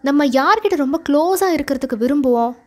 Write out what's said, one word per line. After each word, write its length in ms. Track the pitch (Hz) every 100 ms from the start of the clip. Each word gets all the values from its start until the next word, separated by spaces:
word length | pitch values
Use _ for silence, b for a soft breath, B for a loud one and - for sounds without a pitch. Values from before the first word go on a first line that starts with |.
நம்ம 200 | 269 285 285
யார்கிட்ட 480 | 262 294 427 415 349
ரொம்ப 200 | 269 320
க்ளோஸா 460 | 320 285 330 381 381
இருக்கிறதுக்கு 480 | 330 - 262 - 226
விரும்புவோம்? 540 | 240 294 254 240 233 247